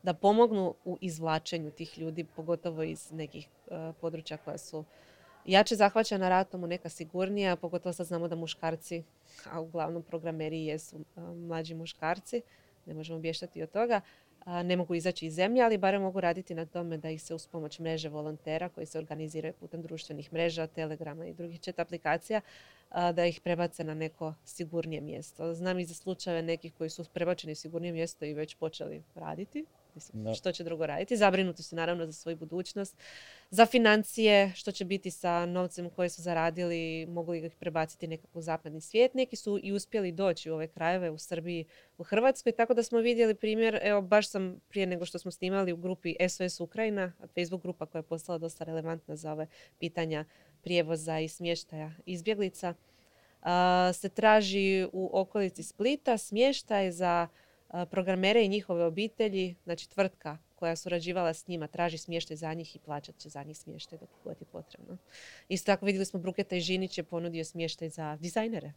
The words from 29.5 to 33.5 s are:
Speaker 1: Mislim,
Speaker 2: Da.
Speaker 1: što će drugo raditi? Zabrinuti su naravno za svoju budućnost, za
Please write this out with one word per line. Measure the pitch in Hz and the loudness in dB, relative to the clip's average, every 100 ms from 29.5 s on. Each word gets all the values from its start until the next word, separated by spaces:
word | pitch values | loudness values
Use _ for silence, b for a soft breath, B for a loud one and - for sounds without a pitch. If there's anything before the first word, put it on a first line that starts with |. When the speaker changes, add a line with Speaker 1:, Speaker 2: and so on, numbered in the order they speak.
| 294 320 _ _ 156 | -8 -10 _ _ -20
Speaker 1:
Mislim, | - 110 | -14 -8
Speaker 2:
Da. | 107 | -4
Speaker 1:
što | 110 185 | -2 -2
će | 170 | -4
drugo | 165 160 156 | -6 -4 -2
raditi? | 143 202 240 | -2 -2 6
Zabrinuti | 202 190 185 165 | 6 6 2 -2
su | - 165 | -8 -2
naravno | 165 175 160 | 0 0 -2
za | |
svoju | 156 165 165 | -6 -8 -8
budućnost, | 160 170 180 202 196 - B B B B | -6 -6 -6 -6 -8 -10 B B B B
za | B | B